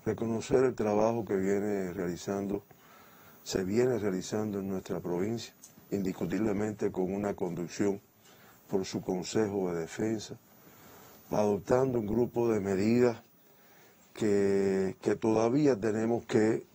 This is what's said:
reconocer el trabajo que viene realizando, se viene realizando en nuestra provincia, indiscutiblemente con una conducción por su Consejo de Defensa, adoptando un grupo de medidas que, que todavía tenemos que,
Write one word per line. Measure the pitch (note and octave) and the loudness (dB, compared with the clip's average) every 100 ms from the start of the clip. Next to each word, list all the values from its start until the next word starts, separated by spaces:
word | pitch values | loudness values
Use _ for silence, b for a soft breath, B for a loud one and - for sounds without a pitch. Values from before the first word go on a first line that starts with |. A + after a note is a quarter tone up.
| - | -4
reconocer | G#2 A2+ A2+ - C3 | -2 -2 -2 2 4
el | C3 | 4
trabajo | A#2 G#2+ G#2 A2 A#2 G2 | 2 2 4 4 2 -2
que | G2 | 0
viene | F#2+ G2+ G#2 G2+ F#2 | 0 0 0 -2 -4
realizando, | F2+ F2 E2+ - G2+ G2 G2+ - B B B B B B B | -4 -4 -4 -4 -4 -4 -6 -8 B B B B B B B
se | - G2 | -6 -4
viene | F#2 A2 B2+ A#2 | 0 2 2 2
realizando | G2+ F#2 - G#2+ G#2+ G2+ | 0 -4 -4 -4 -4 -4
en | G2 | -4
nuestra | F#2+ - F2+ | -6 -6 -6
provincia, | F2 F2 G2+ A2+ - - - - - | -4 -2 -2 -4 -8 -18 -20 -20 -8
indiscutiblemente | G2+ F#2+ F2+ F2 F#2+ A2 G2+ G#2+ G#2 G#2 | -4 -4 -4 -4 -2 0 0 -2 -2 -2
con | F#2 F#2 | -2 -2
una | G2 G2+ | -2 -4
conducción | F#2+ F#2 E2+ E2+ - G2+ G2 - _ B B B B - | -4 -4 -6 -6 -2 -2 -2 -8 _ B B B B -4
por | G2 F#2 | -4 -2
su | G#2 | -6
Consejo | - F#2 E2+ A2+ G#2 G2+ F#2 | -4 -4 -2 0 0 0 -2
de | E2+ | -2
Defensa, | D#2+ - A2 A2 - B2+ - B B B B B B B - | -6 -4 -2 -4 -6 -16 -20 B B B B B B B -4
adoptando | - G#2 G2+ - B2+ C3+ A#2+ | 0 2 2 2 2 2 0
un | G#2 | 0
grupo | A2 A#2 A#2+ A#2 | 0 0 0 2
de | G#2+ | 2
medidas | G2 F#2+ G#2+ A#2+ B2 A2+ - _ _ b b b b b _ | 0 0 4 4 4 2 -8 _ _ b b b b b _
que, | - G#3+ G3+ G3 G3 G3 F#3+ F#3+ - | -2 2 4 4 4 2 2 0 -2
que | - G#2 | -2 0
todavía | A2+ A2 A#2 C3+ D3 A2+ | 2 2 4 4 4 2
tenemos | A2 A2 A2+ A#2 - | 0 0 0 -2 0
que, | A2+ A2 A2+ - | 2 4 2 -4